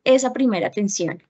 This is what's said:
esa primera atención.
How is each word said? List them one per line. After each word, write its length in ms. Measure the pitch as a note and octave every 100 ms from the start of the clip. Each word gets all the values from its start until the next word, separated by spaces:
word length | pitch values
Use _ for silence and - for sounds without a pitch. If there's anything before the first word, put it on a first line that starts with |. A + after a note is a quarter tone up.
| -
esa 260 | C4 C4
primera 360 | B3 C4 F#3+ G3
atención. 560 | - G3+ - E3+ F3